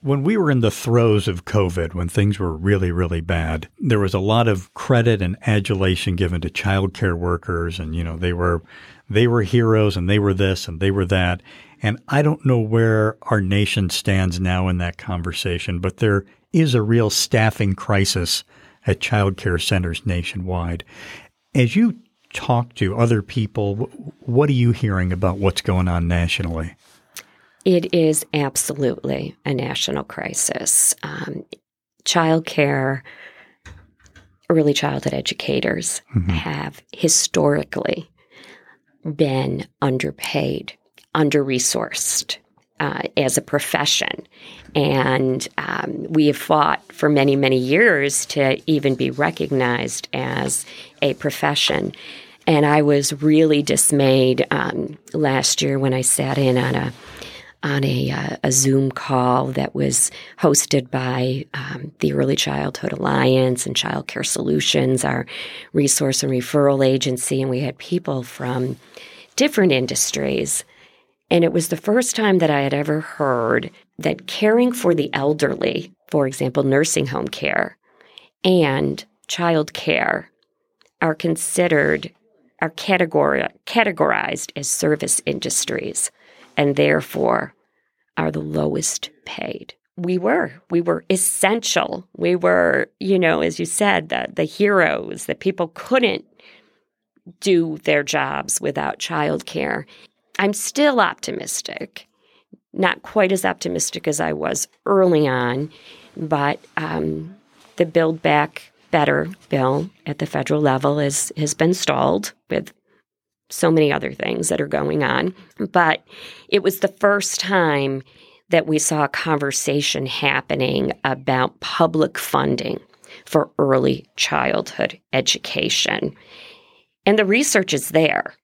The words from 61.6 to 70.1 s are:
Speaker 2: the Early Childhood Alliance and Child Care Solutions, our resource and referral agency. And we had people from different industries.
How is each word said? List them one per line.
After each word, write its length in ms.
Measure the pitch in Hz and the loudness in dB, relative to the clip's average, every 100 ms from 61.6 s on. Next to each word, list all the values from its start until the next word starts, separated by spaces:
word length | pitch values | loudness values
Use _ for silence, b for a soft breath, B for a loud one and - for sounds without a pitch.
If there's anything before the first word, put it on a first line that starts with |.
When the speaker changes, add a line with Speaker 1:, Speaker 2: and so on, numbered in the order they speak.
| 135 - 143 - | -10 -10 -12 -2
Speaker 2:
the 140 | 151 | 0
Early 220 | - 135 139 | 2 0 0
Childhood 580 | - 69 - - - | 0 -2 -4 -4 -6
Alliance 720 | - 143 139 131 131 131 127 - | -4 -2 2 4 4 2 0 -2
and 100 | - | -4
Child 300 | - 143 139 | -2 -4 -6
Care 180 | - | -8
Solutions, 800 | - - 147 151 139 - 131 131 | -4 -4 0 0 2 2 2 2
our 220 | 147 127 - B B B B | 0 -2 -4 B B B B
resource 480 | - 143 - 139 131 | 0 2 2 0 0
and 100 | 139 | 0
referral 540 | 127 127 147 139 139 135 | -2 0 2 4 4 4
agency. 560 | 131 127 127 - 135 | 2 0 -4 -2 -2
And 80 | 131 | 0
we 120 | 127 | -2
had 180 | 139 131 | -4 -8
people 420 | - 180 180 139 | -4 -4 -2 -6
from 560 | 123 - 127 127 127 127 B B B B B - | -6 -8 -4 -2 -2 -6 B B B B B 0
different 360 | 294 285 190 | 2 4 4
industries. 920 | 135 123 - - | 4 2 -2 -2